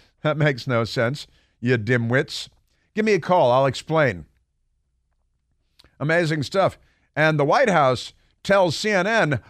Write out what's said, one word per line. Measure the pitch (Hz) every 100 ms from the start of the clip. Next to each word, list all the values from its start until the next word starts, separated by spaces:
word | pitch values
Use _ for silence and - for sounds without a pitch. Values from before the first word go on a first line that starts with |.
| _ _
That | 151 151
makes | 151 123 139
no | 120
sense, | 113 - 117 147 - _ _ _
you | 117 123
dimwits. | 107 123 117 127 - - - _ _ _ _
Give | -
me | 214
a | 196
call, | 160 180 127
I'll | 127 139
explain. | - - 160 139 90 76 _ _ _ _ _ _ _ _ _ _ _ _ _ _ _ _ -
Amazing | 143 170 160 156
stuff. | 127 196 165 - _ _ _
And | - 156 156
the |
White | 143 214 254
House | 170 135 127 - - _ _
tells | - 196 180 -
C | 214
N | 196 185
N, | 226 160 139 -